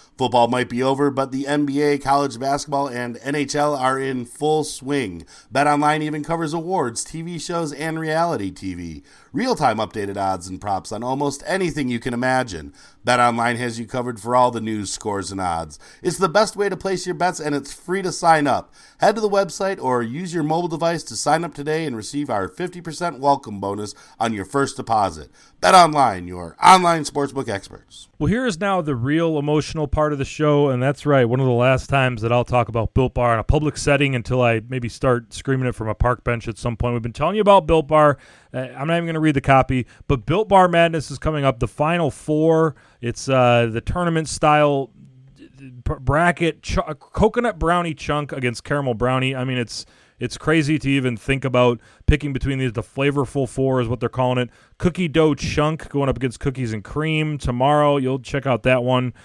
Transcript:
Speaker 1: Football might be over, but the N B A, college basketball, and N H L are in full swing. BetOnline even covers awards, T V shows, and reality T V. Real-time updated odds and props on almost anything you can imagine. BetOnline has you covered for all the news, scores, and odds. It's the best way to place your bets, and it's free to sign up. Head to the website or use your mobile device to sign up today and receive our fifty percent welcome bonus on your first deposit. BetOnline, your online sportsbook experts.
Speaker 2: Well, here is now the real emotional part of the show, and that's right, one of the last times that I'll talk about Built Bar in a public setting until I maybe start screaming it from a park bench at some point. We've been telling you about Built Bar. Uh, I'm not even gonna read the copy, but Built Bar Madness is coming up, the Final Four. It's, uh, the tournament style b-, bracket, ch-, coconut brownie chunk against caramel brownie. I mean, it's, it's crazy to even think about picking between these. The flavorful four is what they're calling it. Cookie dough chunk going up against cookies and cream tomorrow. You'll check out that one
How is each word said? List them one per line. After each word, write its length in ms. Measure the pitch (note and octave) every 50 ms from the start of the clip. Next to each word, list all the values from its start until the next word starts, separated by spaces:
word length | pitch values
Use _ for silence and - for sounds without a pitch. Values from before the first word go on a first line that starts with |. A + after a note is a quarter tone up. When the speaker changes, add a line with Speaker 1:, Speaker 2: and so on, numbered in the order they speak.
| - _ _ -
Speaker 1:
Football 300 | C3 A#2+ G#2+ B2 A#2+ A#2
might 200 | B2 B2 B2 G2+
be 140 | A#2 A#2+
over, 300 | B2+ C3+ C3+ C3+ C#3+ C#3+
but 200 | B2 C3 C3+ C3
the 140 | B2+ C3 C#3
N 220 | C#3 D3 D3+ D3 C#3
B 120 | C3+ C#3+ D3
A, 160 | D3 C#3+ C#3
college 400 | B2+ C3 C#3 C#3+ C#3+ C3+ A2 A2+
basketball, 480 | C3 C3+ C#3+ C#3+ - D3+ C#3+ C#3 C#3 C#3
and 320 | A#2+ A#2+ B2 A#2+ A#2 A#2
N 140 | - C3+ C#3+
H 180 | D3+ C#3+ C#3 D3
L 220 | D3 D3 D3+ D3
are 240 | C3+ B2+ C3 C3 C3+
in 260 | C3+ C3+ C3 B2+ A#2+
full 380 | - - - C#3+ D3+ D#3 D#3 C#3+
swing. 640 | D3+ - - C3 C3 C#3+ C#3 B2+ G2 F2 E2 D#2+ - - - - - G#2
BetOnline 480 | C3+ C#3+ D3 D3 C#3+ D3 D3 D3+ D#3
even 220 | D#3 D3+ D3 D#3 D3
covers 320 | D#3+ E3 E3 E3 D3+ D3+
awards, 480 | E3+ D#3+ F3 F#3+ F#3 C#3+ A#2+ A#2 - -
T 180 | - - D#3+
V 160 | E3 E3+ F3 D#3+
shows, 340 | - - F3 E3+ E3 D3
and 280 | C3+ B2+ D3+ D#3+ D#3+ D#3+
reality 500 | D#3+ D#3 D#3 D#3+ E3+ E3+ D#3 A2+ G2+ F#2+
T 240 | F2+ - F#2+ F#2+ F2+
V. 300 | F2 F2 E2 D#2+ C#2+ - _ - - _ _
Real-time 460 | - C#3+ A#3 C4 A#3 - D#3 B2+ A2 A2
updated 400 | G#2+ F#2+ - A2 G2+ G2 G2 G2+
odds 300 | G2 F#2+ F#2+ F2+ F2+ F#2
and 120 | F#2 F#2
props 320 | - G#2 G2 F#2 F#2 -
on 120 | A2 G#2 A#2
almost 400 | B2 C3 C#3 D3 C#3+ C#3 - -
anything 440 | - F3 F#3+ F#3+ E3+ C#3 D#3 C#3 B2
you 100 | B2 A#2
can 160 | - C3 A#2+
imagine. 580 | A#2+ B2+ C3 C3 C3 B2+ A#2 F2+ D#2+ D2 C#2+ - - - - _ _ -
BetOnline 520 | B2 B2 B2 B2 B2 A#2 A#2 A#2 A#2+ A#2+ A2+
has 200 | B2 A#2+ A2+ A#2
you 80 | A#2
covered 340 | - - B2+ A#2+ B2 A#2+ G#2
for 160 | F#2+ A#2 B2
all 140 | B2+ B2+ B2
the 100 | A#2+ A2+
news, 320 | A2 A2 A2 G#2+ G2+ F#2+
scores, 400 | - - - G#2+ G2+ G2 F#2 F2
and 80 | G2 F#2+
odds. 380 | F#2 F2 E2+ E2 E2 D#2 D2 - - - - -
It's 160 | - F3 E3 F3
the 100 | F#3+ F3+
best 280 | D3 G3+ A3 - -
way 120 | F#3+ G3+ G3+
to 80 | F#3
place 300 | F3+ - G3 F#3+ F3+ -
your 80 | F3+ F3
bets, 260 | D3+ E3+ F3+ F3 F3
and 140 | D#3 D3+ C#3+
it's 180 | C#3+ C#3 -
free 300 | - - - - F3+ G3
to 100 | F3+ F3+
sign 360 | - - F3+ E3 D#3+ D#3 C#3+ C#3
up. 260 | A#2 F#2 - _ _ - - - _ -
Head 140 | - G3 A3
to 80 | A3+
the 80 | G#3+ G#3
website 500 | G3 G3 G3 E3 - - G3 F#3+ G3 F#3+
or 220 | B2+ B2+ B2+ A#2+
use 320 | A#2+ A2+ A#2+ D#3 F#3+ F3 D#3+
your 80 | E3+
mobile 260 | D3+ D3+ D#3 E3+ F3 E3+
device 360 | D#3+ D3+ E3 E3+ E3+ D#3 -
to 120 | - A#2
sign 280 | - - D3 D3+ D#3+ E3+
up 100 | E3+ -
today 320 | - C#3+ D3+ D#3 D#3+ E3
and 100 | D3+ A#2+
receive 360 | A2 G#2 - - C#3+ D3 B2+
our 160 | A#2 G2+ F#2+ F2+
fifty 340 | - - F3 F3 F3+ F3
percent 380 | E3+ E3 D3 C#3+ F3+ F3 C#3+ B2+
welcome 400 | C3+ C#3+ C#3+ C#3 - - G#2 G2
bonus 340 | G2 G2 G2+ G#2 G#2 G#2 - - - - - -
on 140 | A#2 A#2 A2+
your 120 | G2+ F#2
first 320 | - - C#3 C#3 C3+ - -
deposit. 520 | A#2 - A#2 A2 G2+ F#2+ D#2+ D2+ C#2+ - _ _ _ _ _ -
BetOnline, 640 | - F3+ F#3+ F#3 F3 D#3+ D3+ D3 C3+ A#2 G2 F2+ F2+ F2
your 280 | F2+ F2 F2 E2 - - -
online 400 | E3 F#3+ F#3 F3+ E3+ E3+ D#3+ D3
sportsbook 460 | - - D3 C#3 C#3 A#2+ C3+ B2+ A2+
experts. 580 | G#2 G2 - - G2 - _ _ - - - _ _ -
Speaker 2:
Well, 100 | D3+ D3
here 200 | G3 A#3+ C4 B3
is 120 | F3+ D#3
now 220 | G#3 G3+ G3 F#3
the 140 | D#3+ D3+ C#3
real 420 | A#2 A#2 C3+ D3 E3 E3+ E3 D#3+ D3
emotional 500 | C#3 D3+ D3+ D#3 C#3 - - D#3+ D3+ C#3+
part 260 | - D#3 D3+ D3+ D3+
of 60 | C3+
the 60 | C3+
show, 440 | - - - D3+ D3+ D3 C#3+ C#3+ C#3
and 120 | C3 B2
that's 240 | B2+ C#3 C#3+ - -
right, 200 | D3 C#3+ C3+ B2
one 140 | A2+ B2 B2+
of 60 | C3+
the 60 | C3
last 360 | A#2+ A#2 B2 C3 C3 B2+ - -
times 340 | C#3+ C#3 C3 B2+ B2 G#2+
that 100 | G#2+ A#2
I'll 140 | A#2+ B2 A#2
talk 240 | - B2 A#2+ A#2 -
about 240 | A2 A#2 G#2+ - -
Built 200 | C3 C3 B2+ -
Bar 200 | B2+ A#2+ A#2+ A#2
in 60 | A2
a 40 | G#2
public 340 | - - D#3 D3+ D3 - -
setting 380 | - D3 C#3+ C#3 D3 C#3 C3+
until 260 | B2 A2 - B2+ B2+
I 200 | B2 A#2 A#2 A2+ A2 A#2+
maybe 220 | C3 B2+ A#2+ A2+
start 440 | - - - C3+ B2 A#2+ A#2 - -
screaming 340 | - - - C3+ C3 C3 B2
it 80 | A#2
from 120 | - A2+ A2
a 80 | G#2
park 280 | - - B2 B2 - -
bench 240 | - A#2+ A2+ - A#2+
at 100 | A2 -
some 200 | - A#2+ A#2 -
point. 160 | - B2 A#2+
We've 80 | A#2+
been 120 | A2+ A#2 A2
telling 220 | - C#3 E3 G3
you 60 | A3
about 260 | G3+ G3+ G3 F#3+ D#3+ D3+
Built 200 | E3 D#3+ D3 C#3+
Bar. 300 | D#3 D3+ D3+ D3 C#3 - - - - - _ _ -
Uh, 160 | B2+ C3 B2+ B2 C3
I'm 100 | C#3 D#3+
not 80 | E3+
even 100 | E3+ E3+ E3
gonna 120 | D#3+ D#3+
read 160 | D#3 D#3 C#3+
the 60 | C#3
copy, 440 | - - C3+ C3+ B2+ - C3+ B2+ A2+ - - - - -
but 180 | C#3+ B2 G#2
Built 220 | - D#3+ G3+ A3 F#3
Bar 200 | G3 F#3+ F#3 F3+
Madness 440 | E3+ E3+ E3+ E3+ E3 D#3+ - -
is 80 | C#3+ -
coming 240 | - D#3 D#3 D3+ C#3
up, 160 | C3+ B2 A#2
the 80 | B2 A2
Final 420 | - - D3 D#3 E3+ F3 E3 C3+
Four. 680 | - - - - D3+ D3+ D#3 E3 E3 D#3+ D#3+ D#3+ C3+ _ _ _ _ -
It's, 260 | A#2 A#2+ A2+ - - C3+
uh, 400 | C3+ C3 B2 B2 A#2+ A#2+ A#2+ A#2
the 100 | A2 A#2
tournament 480 | - - - F3+ F3 E3+ E3 D#3+ D#3+ C3+
style 600 | - - - D3+ D3+ D3+ D3 D3 C#3+ C#3 C3+ - _ - - - - - - - _ - - - _ C3+
b-, 120 | C#3 C3 B2+ B2+ - - D#3 C#3+
bracket, 640 | B2+ B2+ C#3 D#3 E3+ F3 E3+ - E3+ E3 - - -
ch-, 160 | - - F#3+ - - D3+ -
coconut 600 | - _ - - G3+ A3 G#3+ B3 A#3+ A#3+ G3 D#3
brownie 340 | D#3+ D#3+ F3 F3 F3 E3 D#3
chunk 380 | - - - D3 D3 D3 C#3
against 320 | - C#3 B2+ B2 A2+ - -
caramel 300 | - C#3+ C#3+ C#3 C3 A#2
brownie. 420 | G#2 A#2+ B2 B2+ C3 C3 C3 C3+
I 80 | B2+ B2+
mean, 140 | C3+ B2+ B2
it's, 280 | A#2+ G#2+ - - - _ _ _ _ _ _ -
it's 160 | - - -
crazy 440 | - - D3+ D#3 E3 D3 C#3 D#3 C#3
to 100 | - C#3
even 260 | C#3 C#3 B2+ B2+ A#2+
think 300 | G#2 - - C3+ C3+ -
about 340 | C3+ B2+ B2 B2 B2 A#2+ A2+ - - _ _ - -
picking 260 | D3+ C#3 D3 C#3+ C3+
between 240 | B2+ A#2 C3+ C#3 C3
these. 160 | C3 B2+ G#2+
The 80 | A2+
flavorful 640 | G#2+ - - C#3 C#3 C#3+ C#3 C#3+ C3 - - C#3+ C3+ A#2+
four 340 | - - C3+ C3+ C3 B2+
is 60 | B2 A2+
what 120 | B2 A#2+
they're 100 | - A2+
calling 300 | - C3 B2+ B2+ B2+ B2+
it. 100 | B2 A#2 _ _ _ _ _ -
Cookie 280 | - F3+ D3+ F3+ F3+ D#3+
dough 280 | B2+ D#3+ D#3+ D#3 C#3+
chunk 540 | - - - - D3+ D3 D3+ D#3+ D3+ - -
going 200 | - C#3 C#3 C3+
up 80 | B2+ A#2+
against 220 | C3+ B2+ G#2+ -
cookies 340 | - C#3+ B2 B2+ B2+ A2+ A2
and 100 | G#2+ F#2+
cream 540 | - - D3 D#3 D#3+ D#3 D#3 D#3 D3+ D3+ C#3
tomorrow. 600 | - - B2 B2 C3 C#3+ D3 D3 D3 D3 C#3+ C#3+
You'll 200 | C3 B2+ C3 C3+
check 300 | A#2 - - C#3 B2+ C3
out 160 | B2 A2 -
that 200 | B2+ B2+ B2+ A#2+
one 300 | B2+ B2+ B2+ B2 B2 - - -